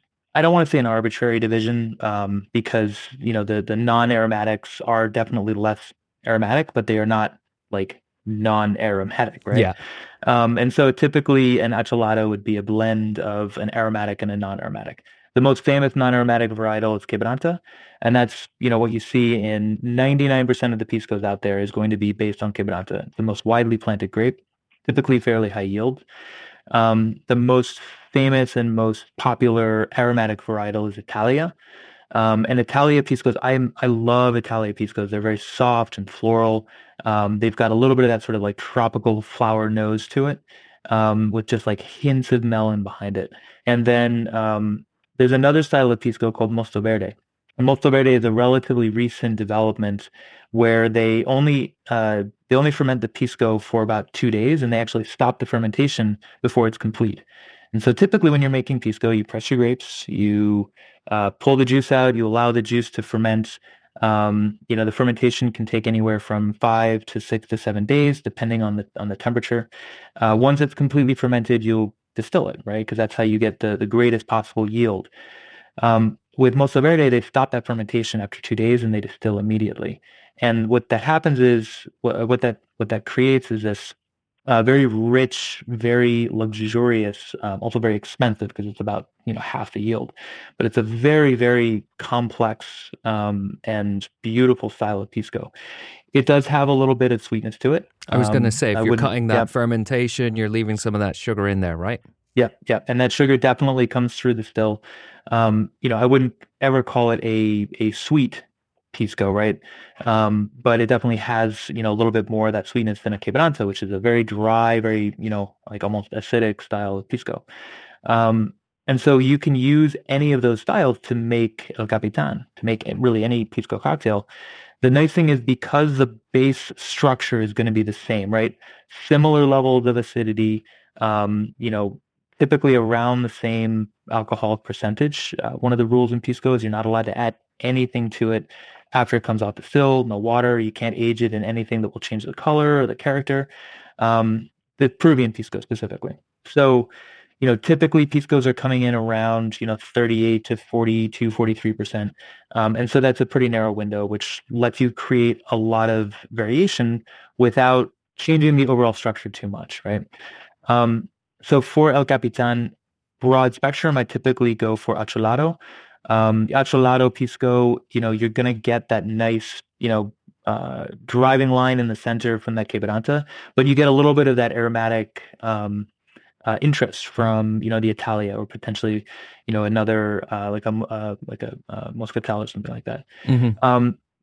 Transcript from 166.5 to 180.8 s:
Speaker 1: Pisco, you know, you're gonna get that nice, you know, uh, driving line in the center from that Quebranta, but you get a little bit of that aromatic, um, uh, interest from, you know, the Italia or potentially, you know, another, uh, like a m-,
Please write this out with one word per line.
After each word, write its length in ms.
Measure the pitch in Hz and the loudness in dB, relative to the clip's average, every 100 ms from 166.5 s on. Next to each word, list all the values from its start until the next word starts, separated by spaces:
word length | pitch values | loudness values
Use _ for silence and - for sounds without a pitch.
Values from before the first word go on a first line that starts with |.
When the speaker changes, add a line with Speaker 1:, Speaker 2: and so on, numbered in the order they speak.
| 135 135 135 127 127 127 | 0 2 4 4 4 2
Speaker 1:
Pisco, 640 | - 123 - 127 123 123 120 _ | 0 -6 -2 0 2 2 0 _
you 100 | 120 | -4
know, 120 | 113 | -2
you're 160 | 110 113 | -2 -2
gonna 260 | 110 123 | 0 -2
get 340 | 113 123 117 - | -2 -2 -2 0
that 180 | 110 95 | -4 -2
nice, 560 | 110 117 113 - - - - | -2 0 -2 -4 -18 -18 -6
you 80 | 117 | -2
know, 260 | 110 107 - _ _ - | 0 -2 -10 _ _ -6
uh, 400 | 107 127 127 - - | -4 -6 -10 -12 -16
driving 460 | - 120 131 135 135 | -4 2 4 4 2
line 300 | 127 127 127 | 2 2 0
in 80 | 120 | -2
the 80 | 107 | -4
center 420 | - 117 120 113 | -4 -4 -2 -4
from 160 | - | -4
that 140 | 113 104 | -6 -4
Quebranta, 560 | 104 104 107 113 147 143 - - - | -6 -4 -4 -2 -2 -4 -16 -4 2
but 100 | 135 | 4
you 80 | |
get 140 | 139 147 | 4 4
a 20 | |
little 240 | 135 147 | 6 4
bit 140 | 147 139 | 4 4
of 80 | 123 | 2
that 160 | 117 | 0
aromatic, 680 | 117 117 117 113 113 107 - - - | 0 -2 0 0 -2 -4 -10 -20 -10
um, 480 | 113 107 104 104 104 _ _ _ _ _ | -6 -4 -4 -6 -8 _ _ _ _ _
uh, 140 | - 110 | -6 0
interest 460 | 147 143 127 - - | 0 2 -2 -4 -10
from, 560 | - 113 110 110 110 | -2 0 0 0 -2
you 80 | 110 | -2
know, 100 | 113 | 0
the 80 | 110 | -2
Italia 480 | 107 - 107 104 104 | -2 -4 -4 -4 -6
or 80 | |
potentially, 640 | 104 107 - 107 110 107 - - - - - | -10 -10 -10 -4 -2 -4 -6 -20 -20 -16 -6
you 60 | |
know, 100 | 107 | -2
another, 580 | 104 110 107 110 104 104 - | 0 0 0 0 0 -4 -6
uh, 200 | 104 101 | -6 -6
like 160 | 104 110 | -4 -4
a 20 | |
m-, 160 | 110 | -4